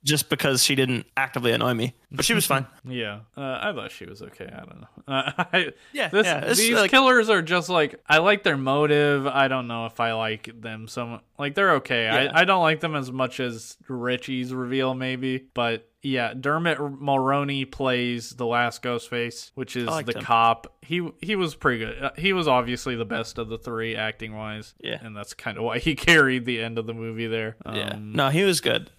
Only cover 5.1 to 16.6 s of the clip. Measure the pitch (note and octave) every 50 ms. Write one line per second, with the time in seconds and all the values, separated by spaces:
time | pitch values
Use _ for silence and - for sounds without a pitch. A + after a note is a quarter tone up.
5.1 | C3+ C3+ B2+ C#3 - - F3 - - F#3 F3 D3 - _ - - - C#4+ A#3+ E3
6.1 | D#3+ G3+ G#3+ F3+ D#3+ D3 - - A#3+ F#3 A3 A3+ A#3+ A#3 G#3 F#3+ - C4 C4+ B3+
7.1 | B3+ B3 A3 G#3+ A3 F#3+ E3+ D#3 F3 F3+ E3 - F3+ E3+ D3+ C#3+ - - _ -
8.1 | D3+ D#3 E3 G3 G#3 G3+ - G3 D3+ C#3 C3 C3 C3+ C#3+ D3+ D3 D3 D3 D3 D3
9.1 | C#3+ C#3+ C3+ C#3+ B2+ C#3 C#3 C3+ C3+ C3 B2 A#2+ A#2 A#2 A2+ A2+ - - A#2 A#2
10.1 | A2+ A2 A2+ A2 A2 A2 _ - A2+ A#2 G#2+ A2+ A2 A2 A2 A2 - - A#2+ A#2
11.1 | A#2 A2 _ _ _ _ C#3+ C#3+ C#3+ - G3 F#3+ E3 C#3 - - C3 A#2 A2+ A2
12.1 | A2 B2 C3+ C#3+ D3 D#3+ F3 F3+ G3 F#3 E3+ D#3 D#3+ D3+ - E3 D#3 D3 C3+ B2+
13.1 | B2 C3 C3 B2 B2+ - C3 B2 A#2 A2+ A2 - - _ _ _ C3+ B2 A#2 B2
14.1 | B2+ B2 B2 - C3 B2+ B2+ B2 B2+ B2+ B2+ B2 C3 C3+ C3 C3 C3 B2+ C3 B2+
15.1 | C3 B2+ C3 C3 C3 B2+ C3 _ _ - A#2+ A#2 A2+ A2+ - _ _ _ _ C#3+
16.1 | C3 B2+ A#2+ A2+ A#2 B2+ C3 C#3+ D3 D#3+